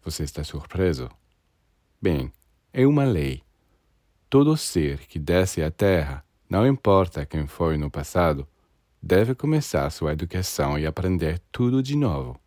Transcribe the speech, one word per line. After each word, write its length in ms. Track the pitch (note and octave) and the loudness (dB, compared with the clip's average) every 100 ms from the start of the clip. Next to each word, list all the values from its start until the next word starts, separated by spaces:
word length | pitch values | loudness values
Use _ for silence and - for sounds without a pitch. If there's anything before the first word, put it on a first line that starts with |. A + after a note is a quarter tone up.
Você 200 | - - | -10 -6
está 200 | D2+ - | -6 -6
surpreso? 680 | D2 D2+ - F2+ F#2 C#2+ B1 - _ _ _ _ _ _ _ _ | -8 -10 -10 0 0 0 -6 -14 _ _ _ _ _ _ _ _
Bem, 300 | G2 D2+ C2 - _ _ _ | 0 0 -2 -10 _ _ _
é 120 | - C3+ | 2 4
uma 200 | D3 C#3 | 4 2
lei. 360 | F#2 C#2 B1+ _ _ _ _ _ _ _ _ _ | 0 -2 -6 _ _ _ _ _ _ _ _ _
Todo 280 | C3+ C#3+ D#3 | 4 4 2
ser 500 | - F2 D2+ D2 - | 0 -2 -2 -4 -10
que 120 | D#2+ | -10
desce 420 | D2 F2+ F#2 - | 0 2 2 0
à 100 | D#2 | -4
Terra, 540 | - G2+ F2+ D2 C#2 - _ _ | 0 2 2 0 -6 -14 _ _
não 180 | F#2 B2 | 2 2
importa 580 | C#3 - G2 F#2 D2+ D2 | 2 4 4 2 -4 -6
quem 220 | D#2 D2 | -4 -6
foi 300 | - E2 D#2 | -2 -2 0
no 120 | C#2+ | -4
passado, 560 | - - F2+ E2+ C#2+ C#2 _ _ _ _ _ | -6 -4 0 2 0 -6 _ _ _ _ _
deve 320 | E2+ F2+ A#2 | 0 2 2
começar 560 | C3 D3 D#3 C#3+ D#2 C#2+ | 0 0 0 0 -2 -2
sua 220 | - D#2 | -4 -4
educação 680 | D#2 E2+ F#2 F2+ - C#2+ D2 | -4 -4 -4 -6 -2 -2 0
e 80 | D#2 | -2
aprender 540 | D#2 F2+ F#2 E2 F2 _ | -2 -2 0 -2 -4 _
tudo 300 | - B2 C3 | -2 0 0
de 140 | C3 D3 | 0 0
novo. 420 | C3+ D2 B1+ B1+ | 0 -2 -6 -12